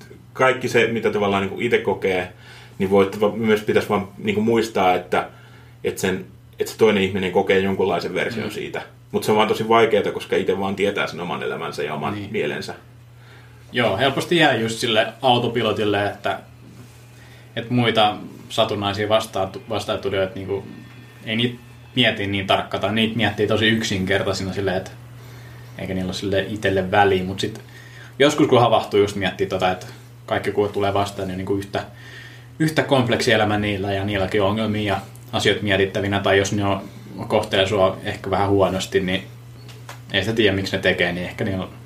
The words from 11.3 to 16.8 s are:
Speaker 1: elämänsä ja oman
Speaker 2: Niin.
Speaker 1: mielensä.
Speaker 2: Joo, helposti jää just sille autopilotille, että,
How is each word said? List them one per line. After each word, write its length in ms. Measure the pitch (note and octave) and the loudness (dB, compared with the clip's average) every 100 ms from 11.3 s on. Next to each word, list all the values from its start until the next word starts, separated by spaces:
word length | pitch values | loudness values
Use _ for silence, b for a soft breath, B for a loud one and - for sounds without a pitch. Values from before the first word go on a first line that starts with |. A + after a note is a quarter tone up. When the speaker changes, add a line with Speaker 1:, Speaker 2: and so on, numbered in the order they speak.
| C2+ | -6
Speaker 1:
elämänsä 400 | B1 C2+ D#2+ C#2+ | -6 -6 -8 -6
ja 120 | D2 | -6
oman 200 | D2+ D2 | -4 -6
Speaker 2:
Niin. 140 | G#2 G2+ | -6 -6
Speaker 1:
mielensä. 420 | D2 C#2+ C#2 - - - - - B B B B B - | -4 -4 -6 -8 -12 -18 -20 -20 B B B B B -6
Speaker 2:
Joo, 240 | A#2+ A2+ G2 | 0 0 2
helposti 400 | C#3+ F3 - F3 | 2 0 0 4
jää 180 | D3+ | 4
just 240 | A#2+ A2+ A2+ | 4 0 -2
sille 280 | A#2+ G#2+ - - | 2 2 2 0
autopilotille, 840 | C3 A#2+ A2+ A#2+ A2 G#2 G#2 G2+ G2+ | 2 4 2 0 0 0 0 0 0
että, 320 | - G2+ F#2+ - - - - | -2 -4 -6 -8 -20 -20 -20